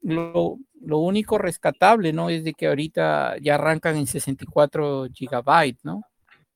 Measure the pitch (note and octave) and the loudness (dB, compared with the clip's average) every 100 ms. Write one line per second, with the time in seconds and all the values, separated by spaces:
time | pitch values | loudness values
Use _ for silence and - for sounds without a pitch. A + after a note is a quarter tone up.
0 | G#3+ E3 E3+ E3+ E3+ - - D4+ D#3+ D#3 | -6 -4 -2 -2 -2 -4 -16 _ -4 0
1 | E3+ G#3 G#3+ G#3+ F#3 E3 D#3+ - F#3 A3+ | 2 0 0 0 -2 -2 -4 4 6 6
2 | E3+ D#3 E3+ E3 D#3+ D#3 D#3+ C#3+ D#3+ F3 | 2 -2 -2 -4 -6 -4 -2 -2 -2 -2
3 | D#3+ D3 C3 - C#3+ D3 D3+ D#3+ E3+ D#3 | 0 0 -2 -2 0 2 2 0 0 -2
4 | C3+ - - C3+ - - D3 D#3+ D3 C#3 | -2 -6 -6 -8 -2 2 2 2 -4 -4
5 | C3 B2+ B2+ B2 A#2+ D#3+ D3 A#2+ D3 F#3+ | -6 -10 -8 -4 4 4 4 -2 -10 -12
6 | - _ _ _ _ | -14 _ _ _ _